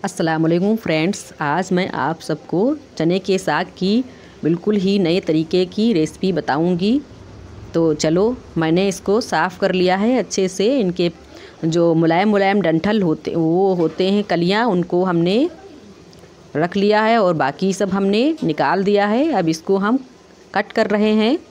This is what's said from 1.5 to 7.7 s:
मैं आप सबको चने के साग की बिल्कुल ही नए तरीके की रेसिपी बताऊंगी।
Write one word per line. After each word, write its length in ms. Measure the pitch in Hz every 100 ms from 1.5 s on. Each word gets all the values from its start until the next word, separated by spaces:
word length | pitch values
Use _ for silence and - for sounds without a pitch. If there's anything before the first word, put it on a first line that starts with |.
| 156 185
मैं 140 | 180 190
आप 300 | - 131 160
सबको 400 | - 156 - 160 240 302 - -
चने 200 | 160 185
के 180 | 190 185
साग 300 | 185 151 185 -
की 260 | 185 220 254 - - -
बिल्कुल 320 | 151 170 202 208
ही 220 | 185 202
नए 200 | 170 180
तरीके 440 | 185 160 160 180 180
की 260 | 180 226
रेसिपी 380 | 190 156 - 185
बताऊंगी। 580 | 180 - 135 170 180 196 269 - - - - - - -